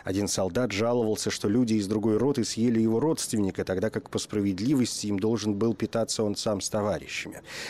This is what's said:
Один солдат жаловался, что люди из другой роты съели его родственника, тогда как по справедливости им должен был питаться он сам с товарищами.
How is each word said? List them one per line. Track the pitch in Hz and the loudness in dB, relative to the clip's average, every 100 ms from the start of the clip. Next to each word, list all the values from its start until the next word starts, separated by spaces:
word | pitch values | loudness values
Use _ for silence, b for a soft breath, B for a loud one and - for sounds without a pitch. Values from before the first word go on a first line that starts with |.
Один | - 98 101 | -4 -2 -2
солдат | - 95 87 123 | 0 0 0 -2
жаловался, | 101 117 123 110 104 - | 0 0 2 0 0 -2
что | - 104 | -2 2
люди | 110 120 | 2 4
из | 110 95 | 2 2
другой | 110 110 107 | 2 4 4
роты | 127 139 | 4 2
съели | 107 - 120 113 | 0 2 4 4
его | 110 113 | 4 4
родственника, | 147 160 - 117 98 - 95 | 2 0 -2 0 0 0 -2
тогда | 95 110 | 0 0
как | 110 - | -2 -4
по | 110 | -6
справедливости | - 104 101 92 113 147 117 - 104 | -2 0 0 0 0 2 2 -2 -2
им | 101 | 0
должен | 107 113 107 101 | 0 0 0 0
был | 113 | 0
питаться | 110 110 117 110 - | 0 -2 -2 -2 0
он | 107 101 | -2 -2
сам | - 101 | -2 -2
с | - | -2
товарищами. | 110 104 85 - - - - - B B | -2 -2 -2 -6 -10 -10 -14 -14 B B